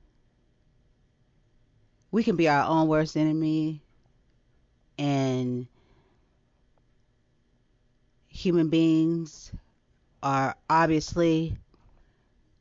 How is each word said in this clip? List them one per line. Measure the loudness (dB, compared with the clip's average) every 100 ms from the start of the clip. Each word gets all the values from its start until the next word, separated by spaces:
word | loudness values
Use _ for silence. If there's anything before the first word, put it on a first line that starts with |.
| _ _ _ _ _ _ _ _ _ _ _ _ _ _ _ _ _ _ _ _ _
we | -2
can | 0
be | 2 2
our | 2 2
own | 2 2
worst | 2 0 0
enemy, | 0 0 -2 -2 -2 -6 -14 _ _ _ _ _ _ _ _ _ _ -6
and | -2 0 0 -2 -4 -6 -8 _ _ _ _ _ _ _ _ _ _ _ _ _ _ _ _ _ _ _ _ _ _ _ _ _ _
human | -6 -2 0 2
beings | 2 2 2 2 -2 -6 -14 -18 -18 -18 _ _ _ _ _
are | -4 -2 -2 -4 0
obviously | 2 4 0 -2 -2 0 0 -2 -8 -14 _ _ _ _ _ _ _ _ _